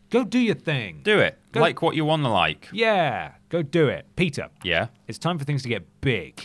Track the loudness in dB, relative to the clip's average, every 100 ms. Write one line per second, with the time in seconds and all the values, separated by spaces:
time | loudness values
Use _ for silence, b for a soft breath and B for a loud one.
0 | -2 -2 0 0 2 0 -2 -4 -4 -6
1 | 0 4 2 0 _ 0 2 2 -2 0
2 | 0 0 2 2 2 0 -8 -2 2 2
3 | 2 -2 -8 -14 -6 -4 0 2 2 0
4 | -6 -2 -2 -2 -10 -8 0 0 0 _
5 | -16 -6 -4 -4 -4 -4 -2 -6 -8 -6
6 | -2 -2 -4 -14